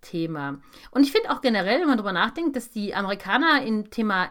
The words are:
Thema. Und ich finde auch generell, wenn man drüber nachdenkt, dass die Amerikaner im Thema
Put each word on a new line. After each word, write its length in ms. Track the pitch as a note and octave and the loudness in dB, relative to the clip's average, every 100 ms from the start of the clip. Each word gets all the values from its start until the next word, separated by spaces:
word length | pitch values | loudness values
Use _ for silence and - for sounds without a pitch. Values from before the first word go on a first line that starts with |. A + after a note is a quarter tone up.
Thema. 580 | - E3+ E3 D#3+ C#3+ C#3 - - - | -10 -6 -6 -6 -8 -10 -16 -20 -2
Und 140 | C#4 | 2
ich 80 | C#4 | 4
finde 180 | A4 A4 | 2 0
auch 100 | - | 0
generell, 400 | B3+ G#3+ F#3 C4 | 0 2 2 2
wenn 80 | E4 | 4
man 80 | A#3+ | 2
drüber 160 | G3+ | 2
nachdenkt, 420 | F3 A3 E4 E4+ | 0 0 0 -2
dass 160 | C4 - | -4 -6
die 240 | A3 G3+ | -6 -4
Amerikaner 680 | - G3 G3+ G3 A3+ E4 D4 | -4 -4 -4 0 2 4 2
im 240 | - G#3+ G#3 | 0 -4 -4
Thema 400 | - A3 F#3+ F3+ | -4 0 0 -2